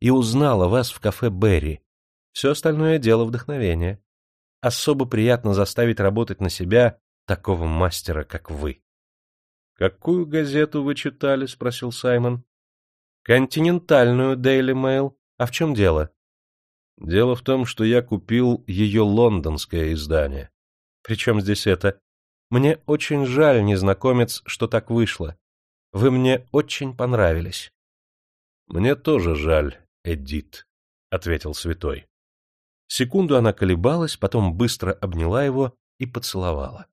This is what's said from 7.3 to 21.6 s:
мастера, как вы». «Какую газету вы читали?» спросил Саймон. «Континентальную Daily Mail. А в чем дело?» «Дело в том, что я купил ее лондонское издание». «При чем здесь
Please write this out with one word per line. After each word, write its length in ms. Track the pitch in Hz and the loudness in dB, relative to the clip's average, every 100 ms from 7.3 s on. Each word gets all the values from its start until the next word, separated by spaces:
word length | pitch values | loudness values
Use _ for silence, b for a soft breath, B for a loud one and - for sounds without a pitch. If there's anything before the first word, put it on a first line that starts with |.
| 92 - 90 82 | -4 -2 -2 0
мастера, 560 | 80 90 - - 78 | 0 0 -2 -6 -6
как 280 | 73 - - | -6 -12 -10
вы». 300 | 76 73 65 _ _ _ _ _ _ _ _ _ | -8 -8 -8 _ _ _ _ _ _ _ _ _
«Какую 520 | - 95 - - 180 160 | -4 -4 -2 -2 -2 -2
газету 580 | 156 147 143 151 151 | -4 -2 0 0 -2
вы 100 | 139 | -4
читали?» 520 | 143 139 135 139 135 131 | -4 -6 -4 -2 -2 -4
спросил 440 | - 123 123 123 | -6 -6 -6 -8
Саймон. 540 | 117 123 123 120 123 - _ _ _ _ _ _ _ | -4 0 2 0 -2 -8 _ _ _ _ _ _ _
«Континентальную 1120 | - 123 131 151 165 175 - 143 120 123 131 131 | 2 2 2 0 2 2 4 4 6 4 0 0
Daily 360 | 127 135 131 | 2 2 2
Mail. 440 | 131 131 135 139 - _ - | 0 0 0 -2 -6 _ -6
А 100 | 120 | -4
в 40 | |
чем 240 | - 160 | -2 -2
дело?» 380 | 120 95 78 76 _ _ _ _ _ _ _ _ - | 2 4 2 -2 _ _ _ _ _ _ _ _ -14
«Дело 380 | 76 92 123 | -2 2 2
в 80 | 123 | 0
том, 240 | - 131 123 | 0 -2 -2
что 160 | - | -2
я 200 | 110 120 | 2 2
купил 600 | 123 101 - 117 123 120 - | 0 -4 -2 0 2 0 -4
ее 360 | 92 107 107 | -2 0 2
лондонское 880 | 104 104 120 95 76 76 - 85 80 | 2 4 4 2 -2 -6 -6 -4 -2
издание». 580 | 80 76 80 73 69 - _ _ _ _ _ | -4 -2 -2 -2 -6 -14 _ _ _ _ _
«При 140 | - 107 | -8 -4
чем 240 | - 104 | 0 0
здесь 260 | 98 104 | 0 0